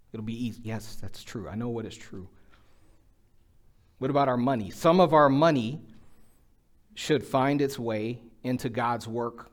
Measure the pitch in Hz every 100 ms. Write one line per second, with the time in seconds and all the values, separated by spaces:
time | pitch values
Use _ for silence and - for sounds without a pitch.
0 | _ 110 110 113 120 - 110 113 - -
1 | - - - 117 80 107 120 117 107 -
2 | - 98 95 - - - - - _ _
3 | _ _ _ _ _ _ _ _ _ _
4 | 131 139 135 123 123 127 101 - 165 180
5 | 170 156 143 135 165 143 113 156 - -
6 | - - - _ _ _ _ _ _ -
7 | - 143 - 135 135 143 139 135 117 107
8 | 113 120 - - 127 127 127 113 120 120
9 | 110 113 117 117 -